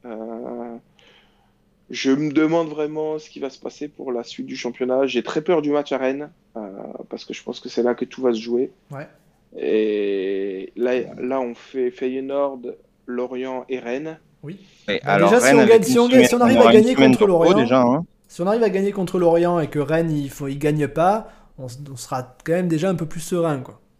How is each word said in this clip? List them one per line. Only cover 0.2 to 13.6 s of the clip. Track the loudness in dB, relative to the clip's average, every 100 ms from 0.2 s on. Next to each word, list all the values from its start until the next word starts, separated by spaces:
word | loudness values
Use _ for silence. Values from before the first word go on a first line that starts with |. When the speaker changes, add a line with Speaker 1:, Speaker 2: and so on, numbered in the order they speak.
| -12 -12 -12 -12 -12 -16 _ _ _ _ _ _ _ _ _ _ _
Speaker 1:
je | -4 0
me | 0 0
demande | 0 0 0 -2
vraiment | -6 -6 -6 -6 -8
ce | -12
qui | -12
va | -12
se | -12
passer | -16 -12 -14
pour | -12 -8
la | -8
suite | -8 -12 -12
du | -10
championnat. | -10 -6 -2 0 0
J'ai | -2
très | -4 -6
peur | 0 0
du | 0
match | -2 -2
à | -4
Rennes, | -4 -4 -10 _ _ -14
euh, | -14 -14 -16 -16 -14
parce | -14 -12
que |
je | -14
pense | -12 -12
que | -8
c'est | -2
là | -2
que | -2 -6
tout | -4
va | -2
se | -2
jouer. | -2 -2 -4 _ _
Speaker 2:
Ouais. | -16 -16 _ _ _ _ -8
Speaker 1:
Et | -2 0 0 -2 -2 -2 -4 -4 -6 -8 -12 -6
là, | -2 -2 -4 -8
là, | -6 -4
on | -6 -10
fait | -12 -4 -4
Feyenoord, | -4 -6 -6 -6 -4 -4 -6 -14 -14 _ _ -10
Lorient | -8 -6 -6 -8 -8